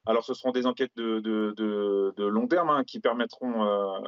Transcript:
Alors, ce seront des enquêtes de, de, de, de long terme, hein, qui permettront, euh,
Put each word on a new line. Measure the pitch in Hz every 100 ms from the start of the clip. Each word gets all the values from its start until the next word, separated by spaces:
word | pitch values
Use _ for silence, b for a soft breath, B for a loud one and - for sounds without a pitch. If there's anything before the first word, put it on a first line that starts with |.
Alors, | 110 117 -
ce |
seront | 127 131
des | 127 123
enquêtes | 123 127
de, | 117 117 110
de, | 107 110 107 107
de, | 107 104 101 98 98 98
de | 101
long | 107 123
terme, | 175 160
hein, | 143
qui | 127 113
permettront, | 123 120 117 - 123 113
euh, | 104 101 98 95